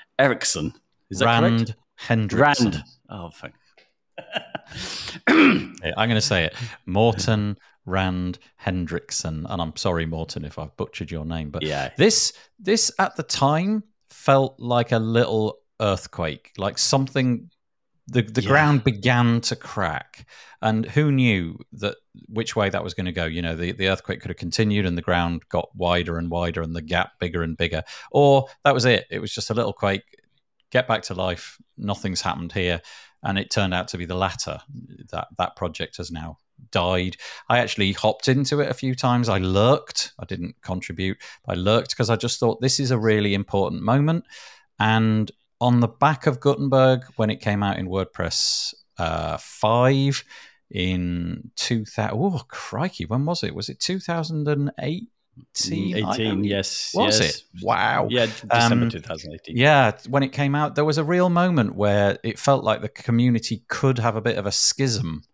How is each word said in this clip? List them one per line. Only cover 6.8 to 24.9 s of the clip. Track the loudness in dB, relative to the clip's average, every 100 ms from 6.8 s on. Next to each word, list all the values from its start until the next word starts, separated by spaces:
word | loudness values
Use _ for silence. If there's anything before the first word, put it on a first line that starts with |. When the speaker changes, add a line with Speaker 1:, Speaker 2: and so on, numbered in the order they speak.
| -2
Speaker 2:
Morten | 2 4 2 0 0 0 -6 _ _ -4
Rand | -2 0 0 -4 -6 _ _
Hendrickson. | -4 -2 -4 -6 -6 -8 -6 -6 -6
And | -6
I'm | -6 -4
sorry, | -2 -2 -2
Morten, | -6 -8 -10
if | -10 -10
I've | -12 -10
butchered | -10 -10 -10
your | -8 -6
name, | -6 -8
but | -6
Speaker 1:
Yeah. | -6 -4 -4 2
Speaker 2:
this, | 4 4 0 -6 _ _
this | -2 0 0 -2
at | -2 -4
the |
time | -8 0 2 2 0 -2 -6 _ _
felt | -2 4 4 4 -4
like | 0 0 2
a | 0
little | 2 2 2 0 -2 -4 _ -2
earthquake, | 0 0 -4 -6 -6 -6 _ -6
like | -4 -2
something, | 0 2 0 0 0 -2 -6 _ _ _ _ _ -2
the, | -2
the | 0 -2
Speaker 1:
Yeah. | 2
Speaker 2:
ground | 4 4 4
began | 2 0 0 2 2 2
to | -2 -6
crack. | -8 -6 -4 -4 -10 -20 -20 -20 -20 -4
And | -2 0 0
who | 0 2
knew | 4 2 2 -2 -8 -16
that, | -8 -6 -8 _ -20 -10
which | -8 -4 0
way | 0
that | -2
was | -4 -6
gonna | -6
go? | -4 -4
You | -4
know, | -4 -4
the, | -6
the | -2 0
earthquake | 0 -4 -8
could | -10
have | -10
continued | -4 0 2 2
and | 0